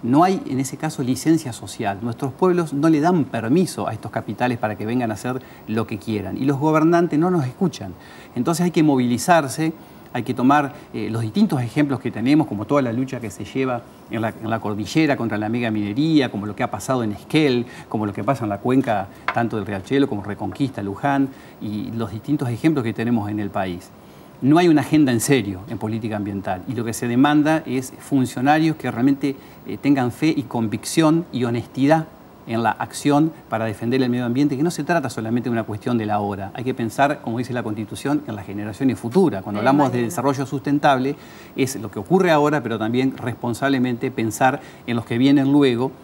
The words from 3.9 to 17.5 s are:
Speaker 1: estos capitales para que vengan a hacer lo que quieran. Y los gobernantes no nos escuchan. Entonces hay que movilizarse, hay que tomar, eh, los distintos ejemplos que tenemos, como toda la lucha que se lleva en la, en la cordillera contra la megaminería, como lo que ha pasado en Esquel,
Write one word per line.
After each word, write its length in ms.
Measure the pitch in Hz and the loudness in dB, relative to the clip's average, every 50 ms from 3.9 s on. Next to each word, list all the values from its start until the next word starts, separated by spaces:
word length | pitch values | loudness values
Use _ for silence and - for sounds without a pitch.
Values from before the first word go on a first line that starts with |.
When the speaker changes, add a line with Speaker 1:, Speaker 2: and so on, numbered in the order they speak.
| 113 | -6
Speaker 1:
estos 180 | 110 - 120 | -6 -10 -6
capitales 480 | - 113 - - 104 - 123 123 120 113 | -6 -6 -6 -6 -4 -2 0 0 0 -2
para 160 | - 107 104 | -2 -4 -4
que 100 | 87 104 | -4 -4
vengan 240 | 110 120 127 123 110 | -2 -2 0 -2 -2
a 60 | 107 | -4
hacer 260 | 104 - 123 127 131 - - - - - | -4 -4 -6 -6 -6 -8 -12 -20 -18 -8
lo 200 | - 110 113 110 | -4 -2 -2 -2
que 100 | - 113 | -2 -6
quieran. 400 | 98 - - 110 104 95 95 95 | -8 -4 -4 -4 -4 -4 -6 -6
Y 80 | - 131 | -2 0
los 140 | 139 143 131 | 0 0 2
gobernantes 580 | 147 156 156 156 151 165 175 170 175 165 156 | 2 2 4 4 4 4 4 4 2 2 2
no 140 | 147 170 185 | 2 2 2
nos 140 | 180 170 135 | 2 0 0
escuchan. 480 | 127 - - 196 170 - - 98 95 85 - - - - - - - - | -2 -2 -2 -2 -2 -2 -6 -12 -12 -12 -16 -20 -20 -20 -20 -20 -10 -6
Entonces 300 | 120 120 165 170 156 175 | -4 -2 -2 0 0 0
hay 60 | 180 | 0
que 120 | 165 175 156 | 2 4 4
movilizarse, 920 | 151 143 127 123 120 123 117 - - 175 165 143 131 - - 160 160 156 - - - - - - - - | 6 4 4 4 2 0 0 4 4 4 4 4 0 -4 -2 -4 -4 -4 -6 -18 -20 -20 -20 -20 -8 -8
hay 80 | 127 | -6
que 140 | 120 - 120 | -4 -4 -2
tomar, 380 | 123 123 131 143 147 143 131 - - - - - | 2 4 6 6 4 4 0 -8 -14 -18 -12 -10
eh, 160 | 117 107 101 | -8 -6 -4
los 140 | 113 113 117 | -4 -4 -4
distintos 360 | 110 - 202 220 190 175 135 | -2 2 2 2 2 2 -2
ejemplos 380 | 120 110 - 147 151 139 131 113 | -2 -2 0 0 0 0 0 -4
que 120 | - 120 | -4 -6
tenemos, 340 | 92 107 113 131 147 156 143 | -6 -2 2 4 4 4 4
como 200 | 107 104 101 107 | 2 -4 -6 -2
toda 180 | - 143 147 131 | 0 2 2 2
la 100 | 120 113 | 0 -2
lucha 260 | 120 131 131 131 120 | -4 -4 -4 -6 -8
que 120 | 113 104 | -8 -10
se 140 | - - 104 | -10 -10 -14
lleva 360 | - - 135 131 131 123 117 - - - - - - | -6 -4 -4 -2 -2 -4 -6 -8 -14 -20 -20 -14 -8
en 100 | - 113 | -6 -4
la, 80 | 113 110 | -4 -4
en 200 | 101 - 110 110 | -6 -6 -6 -4
la 100 | 113 110 | -4 -4
cordillera 580 | - 104 107 101 107 98 - 160 160 147 135 | -2 -4 -4 -4 -6 -2 2 2 2 2 2
contra 220 | - 117 110 107 104 | 0 -2 -4 -2 -2
la 100 | 107 107 | -2 -2
megaminería, 800 | 117 123 120 113 107 107 104 101 104 127 151 165 160 147 131 117 | -2 -2 -2 -2 -2 -2 -2 -2 0 0 2 4 4 4 2 2
como 160 | - 104 101 | -2 -6 -6
lo 100 | 104 101 | -6 -4
que 60 | - | -4
ha 80 | 123 - | -4 -4
pasado 340 | - 101 - - 131 123 117 | -4 -8 -4 -2 -2 0 0
en 100 | 107 101 | -2 -4
Esquel, 520 | 95 - - - 151 156 139 | -8 -8 0 2 2 4 4